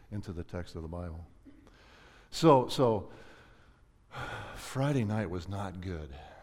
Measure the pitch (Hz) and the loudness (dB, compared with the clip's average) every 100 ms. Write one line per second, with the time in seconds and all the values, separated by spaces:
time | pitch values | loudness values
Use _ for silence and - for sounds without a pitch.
0 | - 104 107 85 87 90 85 85 80 87 | -10 -10 -8 -8 -6 -8 -8 -10 -8 -8
1 | 87 82 80 - - - - - - - | -8 -10 -14 -20 -20 -20 -20 -20 -20 -20
2 | - - - - 160 135 123 - 123 107 | -20 -20 -12 4 8 8 6 4 4 4
3 | 92 - - - - - - - - - | -2 -16 -20 -20 -20 -20 -20 -20 -20 -20
4 | - - - - - - - 131 139 139 | -16 -12 -10 -10 -12 -12 -6 0 2 4
5 | 104 107 92 90 87 101 98 90 92 82 | 2 0 0 -4 -4 -6 -6 -6 -6 -6
6 | 76 - - - | -8 -12 -16 -18